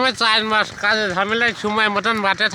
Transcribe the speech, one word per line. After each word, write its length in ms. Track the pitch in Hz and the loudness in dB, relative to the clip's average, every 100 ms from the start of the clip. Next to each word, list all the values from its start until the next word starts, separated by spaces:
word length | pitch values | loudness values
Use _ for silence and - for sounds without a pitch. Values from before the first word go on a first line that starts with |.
মানে 120 | 262 214 | 0 0
চার 200 | 226 220 220 | 0 2 2
মাস 160 | 214 202 - | 0 0 -2
কাজে 220 | 202 220 208 180 | 0 0 0 0
ঝামেলায় 380 | 196 226 240 202 | 0 0 -2 -2
সময় 260 | 208 214 214 202 | -2 0 0 0
মতন 200 | 208 220 196 | 0 0 0
মাঠে 220 | 190 214 | 0 0